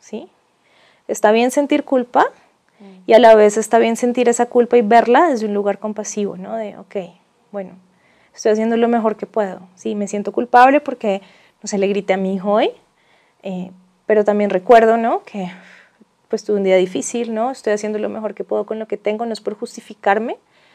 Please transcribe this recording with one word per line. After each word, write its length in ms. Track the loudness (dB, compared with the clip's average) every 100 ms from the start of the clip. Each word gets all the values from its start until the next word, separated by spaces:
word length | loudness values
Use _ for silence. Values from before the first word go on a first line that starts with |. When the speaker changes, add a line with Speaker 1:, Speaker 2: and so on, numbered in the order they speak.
Speaker 1:
¿sí? 300 | _ -16 -16 _ _ _ _ _ _ _ -10
Está 220 | 0 2
bien 180 | 4 2
sentir 340 | 0 0 -2
culpa 420 | 0 -2 0 0 0 -2 _ _ _ _
Speaker 2:
Mm. 220 | -20 -12 2
Speaker 1:
y 60 |
a 60 | 6
la 160 | 8
vez 240 | 8 6 2
está 200 | 0 0
bien 180 | 0 0
sentir 320 | -2 0 0
esa 160 | 0 0
culpa 300 | 0 2 2
y 40 |
verla 460 | 4 4 4 4 2
desde 180 | 0 -4
un 60 |
lugar 240 | -4 -4 -6
compasivo, 580 | -8 -10 -10 -6 -6 -8
¿no? 160 | -12 -10
De, 220 | -12 -14
ok, 180 | -14 -12 -12 _ _ _ _
bueno, 220 | -14 -14 -18 _ _ _ _ _
estoy 180 | -6 -2
haciendo 240 | 0 0 0
lo 100 | 0
mejor 280 | 0 -2 -4
que 100 | -8
puedo, 340 | -6 -6 -8 -20
¿sí? 200 | _ -10
Me 140 | -8 -6
siento 240 | -6 -6
culpable 480 | -6 2 6 6 6
porque, 400 | 0 -6 -4 -6 -8 _ _ _
no 40 | -8
sé, 80 | -4
le 100 | -2
grité 260 | -2 -2
a 20 | -2
mi 180 | -2
hijo 180 | -4 0
hoy, 180 | 0 0 -4 _ _ _ _ _ _
eh, 280 | -12 -12 -12 -16 _ _ -2
pero 180 | 0
también 240 | 2 0 0
recuerdo, 460 | -2 4 6 6 2
¿no? 260 | 0 -4
Que, 280 | -8 -12 -12 -14 -20 -20 _ _ _ _ _
pues, 160 | -8
tuve 120 | -4 -2
un 60 |
día 120 | 2 2
difícil, 580 | 2 -4 -6 -6 -6
¿no? 160 | -6 -6
Estoy 220 | -6 -4
haciendo 240 | -4 -4 -6
lo 100 | -8
mejor 260 | -8 -10
que 80 | -10
puedo 220 | -6 -6
con 140 | -6 -10
lo 100 | -8
que 80 | -8
tengo, 300 | -6 -6 -6
no 60 |
es 60 | -8
por 140 | -10 -10
justificarme, 800 | -12 -14 -20 -6 -2 -2 -2 -10 _ _ _